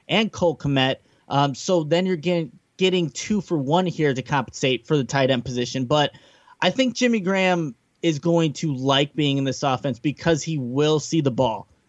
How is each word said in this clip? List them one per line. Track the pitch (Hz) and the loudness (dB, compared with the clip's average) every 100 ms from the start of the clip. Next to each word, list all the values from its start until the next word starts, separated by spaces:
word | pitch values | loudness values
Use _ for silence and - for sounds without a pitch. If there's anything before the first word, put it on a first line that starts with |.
| - | -4
and | 185 220 | 0 0
Cole | - 175 - | 0 -2 0
Kmet. | 143 135 131 - _ _ - | -2 2 2 -2 _ _ -2
Um, | 139 143 | 0 2
so | 131 - 180 | 0 0 0
then | 151 165 185 | 2 0 0
you're | 170 | -2
getting, | 170 175 160 - _ - | 0 -2 -2 -10 _ -2
getting | 185 180 156 | 0 2 -2
two | - - 208 | -4 -2 -2
for | - 165 | 0 -2
one | 135 175 | 0 0
here | 180 156 151 | 0 0 0
to | 131 | 0
compensate | 131 143 117 - 135 127 - | -2 -2 -2 -2 -2 -2 0
for | 151 | -2
the | |
tight | 120 143 131 | 0 2 2
end | 123 | 2
position. | 131 123 120 131 | -2 -4 -4 -4
But | 123 151 143 - _ _ _ - | 0 0 0 -4 _ _ _ -2
I | 180 | -2
think | 262 254 | 0 -2
Jimmy | - 247 226 | 0 0 0
Graham | 180 190 185 175 151 - _ _ | 0 0 2 2 -2 -6 _ _
is | 170 147 | -2 0
going | 170 170 160 | 2 2 2
to | - 165 | 0 -4
like | 127 135 135 147 | -2 2 2 2
being | - 143 139 | 0 0 0
in | |
this | 135 127 | -2 -2
offense | 143 127 139 117 | -2 -2 -2 -4
because | 151 - 170 156 | -4 -2 0 0
he | 165 156 | 0 -6
will | 120 131 151 156 | -4 0 2 0
see | - 165 | 0 0
the | 139 | 0
ball | 120 123 104 - _ | 0 -2 -2 -12 _